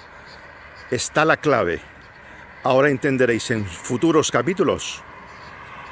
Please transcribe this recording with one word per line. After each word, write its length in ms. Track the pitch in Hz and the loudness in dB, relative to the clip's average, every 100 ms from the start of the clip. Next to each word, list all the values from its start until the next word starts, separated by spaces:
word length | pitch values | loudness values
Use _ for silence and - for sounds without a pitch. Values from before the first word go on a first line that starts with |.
| - - - - - - - - - | -20 -20 -20 -20 -20 -20 -20 -20 -6
está 340 | 123 - 156 | -6 -2 0
la 120 | 160 147 | 2 2
clave. 440 | 151 123 87 80 - - - - - - - - | 2 2 2 -2 -8 -20 -20 -20 -20 -20 -20 -8
Ahora 240 | 135 131 147 | 0 4 4
entenderéis 640 | 135 147 131 123 113 - | 2 0 2 2 0 -2
en 120 | 113 | -4
futuros 680 | 98 - - 123 165 160 - | -4 -10 -6 0 2 2 2
capítulos 680 | 135 131 190 143 90 - - - - - - - - - - - | 0 -2 0 0 0 -6 -14 -18 -20 -20 -20 -20 -20 -20 -20 -18